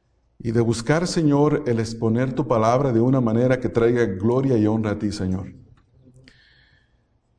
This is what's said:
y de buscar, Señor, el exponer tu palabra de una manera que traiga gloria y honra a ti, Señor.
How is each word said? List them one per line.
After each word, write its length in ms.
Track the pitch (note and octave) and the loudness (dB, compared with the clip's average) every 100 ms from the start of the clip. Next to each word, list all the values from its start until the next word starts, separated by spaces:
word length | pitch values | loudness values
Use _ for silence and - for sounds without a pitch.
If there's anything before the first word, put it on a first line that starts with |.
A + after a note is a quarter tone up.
| _ _ _ _ | _ _ _ _
y 120 | A#2 | -4
de 100 | A2+ | 0
buscar, 440 | A2+ A2+ A2+ D#3 F3 | 0 -2 0 -2 0
Señor, 580 | F3+ D3+ C#3+ D3 D3 C3 | 0 2 2 2 0 -2
el 120 | A2+ | -2
exponer 540 | A2 A2+ A2+ A2+ C3 | -4 -4 -2 0 -2
tu 140 | - D#3 | -4 0
palabra 460 | A#2+ A2 B2+ C#3 | 2 2 2 2
de 80 | A2+ | 2
una 200 | B2 C3+ | 2 2
manera 380 | A#2 A2+ B2+ B2+ | 2 0 2 0
que 100 | G#2+ | -2
traiga 360 | A#2+ A#2 A#2+ A2+ | 0 2 2 0
gloria 520 | F#2+ A2 B2+ C3+ A#2 | 0 0 0 2 2
y 80 | G#2+ | 2
honra 260 | A2 G#2+ | 0 -2
a 80 | G2+ | -4
ti, 120 | G#2+ | -4
Señor. 420 | F#2+ F#2 F#2 F#2 - - _ _ _ - _ - _ _ _ _ _ _ _ _ _ _ | -4 -4 -4 -8 -16 -20 _ _ _ -20 _ -20 _ _ _ _ _ _ _ _ _ _